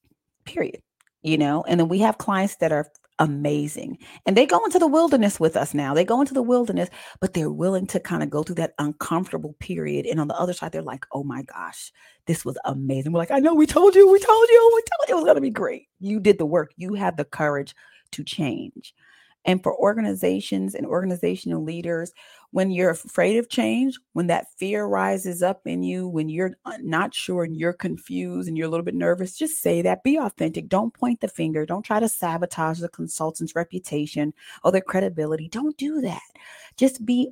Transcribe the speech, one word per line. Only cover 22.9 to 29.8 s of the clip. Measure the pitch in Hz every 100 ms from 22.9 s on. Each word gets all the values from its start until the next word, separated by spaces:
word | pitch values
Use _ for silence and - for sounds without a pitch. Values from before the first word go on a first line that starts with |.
afraid | 160 - - 180 220
of | 233
change, | - 220 226 262 - _
when | - 175
that | 170 - -
fear | 190 208 208
rises | 196 190 190 185 175
up | 180 190 -
in | 175
you, | 180 185 180
when | 160 156
you're, | 156 185 -
uh, | 254 226
not | - 160 202
sure | - - 180
and | 165 156
you're | 170
confused | 175 175 165 - 180 180 180 185
and | 160
you're | 160
a |
little | 165 175
bit | 175
nervous, | 170 175 185 -
just | 311 -
say | 170 170